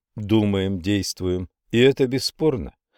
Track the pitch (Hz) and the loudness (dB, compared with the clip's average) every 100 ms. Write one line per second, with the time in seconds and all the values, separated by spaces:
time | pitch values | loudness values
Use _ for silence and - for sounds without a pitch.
0 | _ - 104 110 104 98 95 98 85 104 | _ -12 0 2 4 2 0 -2 -2 -2
1 | 90 - 95 90 87 _ _ 117 127 135 | -2 -6 -4 -4 -6 _ _ 4 4 4
2 | 135 127 - - - - 73 - _ | 0 -2 -6 -2 -2 -2 -6 -14 _